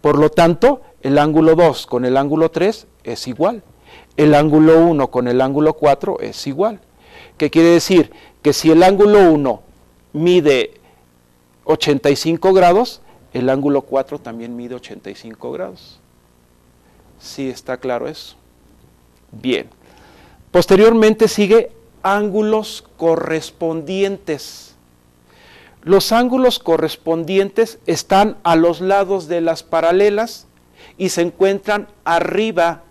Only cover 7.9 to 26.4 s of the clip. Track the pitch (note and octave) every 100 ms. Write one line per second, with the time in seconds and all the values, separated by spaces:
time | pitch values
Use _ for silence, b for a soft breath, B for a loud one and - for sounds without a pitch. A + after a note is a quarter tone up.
7.9 | F#3 D3 b b b D3 C#3 D#3+ D#3+ F#3
8.9 | G3 G#3 G#3 F3+ D#3 C#3 A2 _ _ _
9.9 | _ _ D3 E3+ F3+ D3 C3 - _ b
10.9 | b b _ _ _ _ _ - D#3 -
11.9 | C#3 C#3+ C#3+ D#3+ E3 F#3+ F#3+ F3+ F#3 B3
12.9 | - b b _ C3 B2+ C3+ C#3+ C#3 C3
13.9 | C3+ C3+ D3 B2+ A#2 A#2 A#2+ A#2+ B2 -
14.9 | G2 G2+ G2 A#2 - B2 D3 F#3 F#3 -
15.9 | _ _ _ _ _ _ _ _ _ b
16.9 | b b _ - - C3+ A#2+ - B2+ C3
17.9 | A#2+ B2+ D#3 - _ _ _ _ _ _
18.9 | _ _ _ _ A2 B2+ A2 - _ b
19.9 | b b b b b _ F3+ - G3 A3
20.9 | A3+ A3 A3 A3 - G3+ A3 - - _
21.9 | _ F#3+ G3+ G#3 G3 G#3+ G#3+ G#3+ - _
22.9 | _ E3 D#3+ - D#3+ - _ E3 D#3+ D3+
23.9 | F#3+ G3 G3 - D3 - - - _ _
24.9 | _ _ _ _ b b b b b -
25.9 | F#3+ - A3+ B3 C4